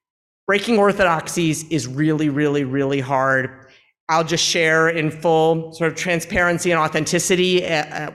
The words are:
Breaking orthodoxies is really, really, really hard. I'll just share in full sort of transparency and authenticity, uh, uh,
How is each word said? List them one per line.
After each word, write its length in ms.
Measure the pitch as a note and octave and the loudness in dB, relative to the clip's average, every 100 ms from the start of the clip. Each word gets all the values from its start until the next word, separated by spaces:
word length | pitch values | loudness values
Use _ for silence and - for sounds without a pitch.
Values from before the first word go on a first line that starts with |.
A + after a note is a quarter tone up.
| _ _ _ _ - | _ _ _ _ -2
Breaking 300 | G3+ A3+ A3+ | -2 0 2
orthodoxies 880 | G3+ G3+ F3+ D#3+ - - E3 D3+ D#3+ | 2 2 2 0 -2 -2 0 -2 -2
is 180 | D#3+ B2 | -4 -4
really, 420 | C3 D#3 D#3 D3+ | -2 0 2 0
really, 360 | C#3 D3 C#3+ | 0 0 0
really 360 | C3 C3+ C3+ C#3 | -2 -2 0 -2
hard. 500 | B2+ C3+ C3+ C3 B2+ - - _ _ _ - | 0 0 2 2 0 -8 -20 _ _ _ -2
I'll 120 | D#3+ | 0
just 220 | D#3 E3 | 0 -2
share 440 | - F3+ D#3+ D#3+ D#3+ | 0 0 2 4 2
in 220 | E3 D3+ | 0 -2
full 600 | D#3 F3 D#3+ D#3+ E3 D#3+ | -2 2 4 4 2 -4
sort 180 | - E3 | -4 -4
of 60 | D3+ | -2
transparency 760 | F#3 E3 - F#3 F3 E3+ F3+ | -2 -2 -2 0 0 0 0
and 60 | E3 | 0
authenticity, 840 | D#3 D#3 D#3 F3 - F3+ F3+ F3+ | 0 -2 -2 -2 0 2 2 0
uh, 200 | - D#3+ D3+ | 0 -4 -4
uh, 240 | D#3+ D3+ | -8 -10